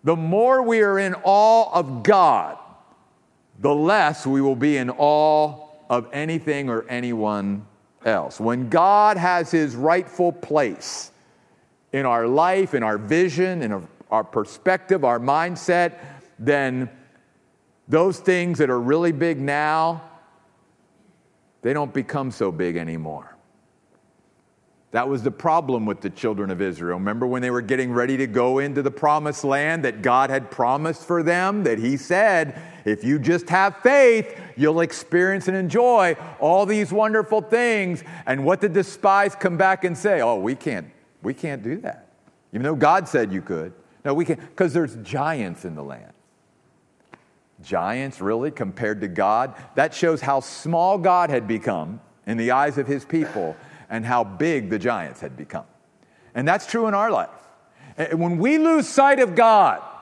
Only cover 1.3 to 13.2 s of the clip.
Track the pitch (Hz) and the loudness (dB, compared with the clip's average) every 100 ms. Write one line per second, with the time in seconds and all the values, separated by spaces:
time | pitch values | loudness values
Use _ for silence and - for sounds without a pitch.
1.3 | 202 214 226 220 175 143 123 107 202 165 | 4 6 4 4 0 -2 0 4 6 6
2.3 | 113 78 76 - - _ _ _ _ _ | 4 0 -10 -20 -20 _ _ _ _ _
3.3 | _ _ - 139 147 160 208 151 156 135 | _ _ -4 -2 0 2 4 2 0 -2
4.3 | 139 139 127 147 143 123 127 147 151 156 | 0 0 0 0 0 -2 0 2 4 4
5.3 | 151 151 147 - - - 123 117 143 156 | 2 0 -4 -20 -20 -2 -2 -2 -6 -4
6.3 | 165 156 143 135 113 113 123 123 113 107 | -4 -2 -4 -2 -4 -4 -6 -4 -2 -2
7.3 | 104 101 101 107 _ _ _ 113 101 73 | -2 -4 -6 -10 _ _ _ -2 0 -2
8.3 | - 113 123 123 165 185 208 208 190 180 | -4 -4 -2 0 2 4 6 4 2 0
9.3 | 175 160 165 147 117 147 180 - - 175 | 0 0 0 -2 -2 0 0 -2 -2 -2
10.3 | 175 - 151 123 78 - - - _ _ | -2 -2 0 0 -4 -12 -14 -16 _ _
11.3 | _ _ _ _ _ _ 139 131 117 117 | _ _ _ _ _ _ -2 0 2 2
12.3 | 139 175 185 196 135 110 104 104 160 | 2 4 2 0 0 -2 -2 0 0